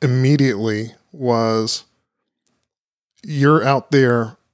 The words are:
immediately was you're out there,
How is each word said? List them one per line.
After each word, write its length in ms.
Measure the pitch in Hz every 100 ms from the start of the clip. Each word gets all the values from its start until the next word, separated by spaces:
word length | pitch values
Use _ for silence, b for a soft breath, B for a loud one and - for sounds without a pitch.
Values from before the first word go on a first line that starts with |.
immediately 920 | 143 127 131 147 135 101 110 107 113 - _
was 720 | 156 127 117 113 113 110 - - _ _ _ _ _ _ _ _ _ _ _ _ _
you're 420 | 196 147 143 151
out 280 | 120 135 -
there, 460 | 143 127 120 113 - _